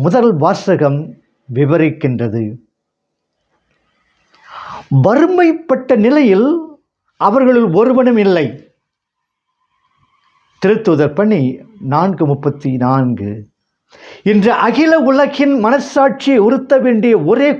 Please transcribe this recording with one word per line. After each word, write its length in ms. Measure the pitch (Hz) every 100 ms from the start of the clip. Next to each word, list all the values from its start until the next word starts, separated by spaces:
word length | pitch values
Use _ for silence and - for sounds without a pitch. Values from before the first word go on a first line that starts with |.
முதல் 260 | 151 247 233 160
வாசகம் 580 | 160 196 - 165 147 143 165 - _ _ -
விவரிக்கின்றது. 960 | 120 139 170 160 - 139 117 117 113 107 117 _ _ _ _ _ _ _ _ _ _ _ _ _ _ _ _ _ _ - - - - - 135 165
வறுமைப்பட்ட 960 | 247 339 359 339 320 - 262 254 240 220
நிலையில் 420 | 302 254 190 262 339 311 294 _ _ _ -
அவர்களுள் 520 | 190 254 254 240 226 165
ஒருவனும் 420 | 254 254 254 226 196
இல்லை. 220 | 175 127 - - _ _ _ _ _ _ _ _ _ _ 1077 _ _ _ _ _ _ _ -
திருத்துதர் 560 | 190 220 180 151 147 147
பணி 260 | 208 196 127 127 - - 135
நான்கு 300 | 147 190 156 156
முப்பத்தி 440 | 139 143 - 139 127 123
நான்கு. 440 | 135 127 107 101 104 104 _ _ _ _ - - - 196
இன்று 220 | 208 208 - 220
அகில 260 | 277 320 320 269
உலகின் 440 | 269 285 277 285 269
மனசாட்சியை 720 | 208 269 240 285 269 - 269 254
உறுத்த 280 | 208 262 262 269
வேண்டிய 300 | 254 226 233 208 151
ஒரே 180 | 247 285